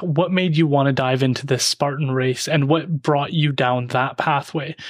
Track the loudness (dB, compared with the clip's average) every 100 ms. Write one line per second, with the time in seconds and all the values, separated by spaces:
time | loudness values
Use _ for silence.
0 | -2 0 2 2 2 2 4 4 2 2
1 | 0 2 0 0 -2 -2 -2 -2 -2 -2
2 | -2 0 0 -2 -2 0 2 2 0 -4
3 | 0 0 0 0 0 2 0 0 0 0
4 | -2 -2 0 0 -2 -6 -8 -10 -2